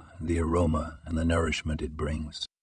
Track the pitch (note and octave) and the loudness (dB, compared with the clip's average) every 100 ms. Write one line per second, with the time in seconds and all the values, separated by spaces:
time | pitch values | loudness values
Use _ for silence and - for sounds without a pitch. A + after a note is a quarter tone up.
0 | - - D#2+ E2+ D#2+ E2+ E2 D#2 D#2 - | -20 -10 0 2 4 4 4 2 -2 -10
1 | - D#2+ E2 E2 D#2+ E2 D#2+ D2+ D2 D#2 | -4 0 2 2 2 -2 -2 -2 -4 -4
2 | D2+ D#2 D#2 - - _ | -4 -2 -6 -8 -12 _